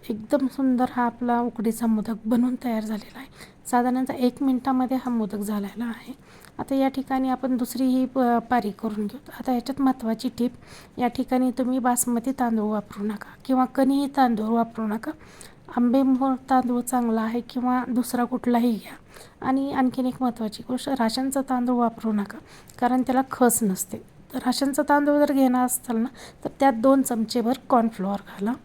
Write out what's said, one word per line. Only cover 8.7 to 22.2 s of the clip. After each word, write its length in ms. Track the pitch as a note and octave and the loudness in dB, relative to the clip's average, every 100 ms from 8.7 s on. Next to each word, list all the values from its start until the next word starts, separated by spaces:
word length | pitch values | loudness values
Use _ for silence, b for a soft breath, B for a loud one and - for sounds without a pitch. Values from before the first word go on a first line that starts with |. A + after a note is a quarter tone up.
करून 360 | F#3 A3 G#3+ G#3 | -4 -6 -4 -6
घेऊ. 240 | B3+ - - | -6 -18 -10
आता 140 | B3 | -2
याच्यात 280 | B3 A#3+ C4+ | -2 -2 0
महत्त्वाची 480 | C4+ C4 A3+ A3 B3+ - | 0 0 -2 -2 -4 -2
टीप, 140 | B3 - B B B - | -4 -4 B B B -2
या 100 | B3 | -2
ठिकाणी 440 | A#3 B3+ B3+ B3+ | -2 -2 2 0
तुम्ही 280 | B3 B3+ B3+ | 0 -2 0
बासमती 520 | B3 A#3+ - A#3+ A#3 C4 | 0 0 0 0 -2 -2
तांदूळ 320 | A#3+ A3+ G#3 | 0 0 0
वापरू 320 | G#3+ G3+ - | -2 -4 -6
नका 320 | G#3 G3+ - - - | -6 -6 -10 -18 0
किंवा 200 | C4 B3+ | 2 2
कणीही 420 | - C4+ C#4 C#4 C#4 | 2 2 4 0 2
तांदूळ 280 | B3+ A3+ A3 | 2 4 2
वापरू 420 | A#3 A3+ A#3 A3 | 2 0 -2 -4
नका. 240 | A3 C#4+ D#4 B B B B - - | -4 -6 -12 B B B B -8 0
आंबेमोहोर 600 | A#3+ C4 C4+ B3+ C4+ B3+ - | 4 4 4 4 2 -2 2
तांदूळ 320 | C4 B3+ A#3+ | 2 2 -2
चांगला 400 | A#3+ B3+ A#3+ A3 | 0 0 0 0
आहे 200 | A3+ A#3+ | 0 -4
किंवा 420 | A#3 B3+ B3 B3 B3 | -4 -4 0 0 0
दुसरा 360 | A#3+ A#3+ B3+ | -2 -2 -2
कुठलाही 480 | A#3+ B3+ - A#3+ A#3+ | -2 -2 0 2 2
घ्या. 240 | G#3+ - - - B B B - | 0 -6 -20 -20 B B B -2
आणि 260 | C4+ C4+ | 0 0
आणखीन 320 | C#4 B3+ B3+ B3+ | 0 0 0 -4
एक 180 | B3 | -2
महत्त्वाची 400 | B3+ A#3 A3 - - | -4 -2 -6 -8 -6
गोष्ट, 220 | B3 - | -6 -2
राशनचा 520 | C4+ A3+ A3+ C4 C4+ C4 | 0 0 0 -2 -2 -2
तांदूळ 260 | B3+ A#3+ B3 | -2 0 2
वापरू 360 | A#3 A3+ A3 | 0 0 -2
नका, 260 | G#3 | -2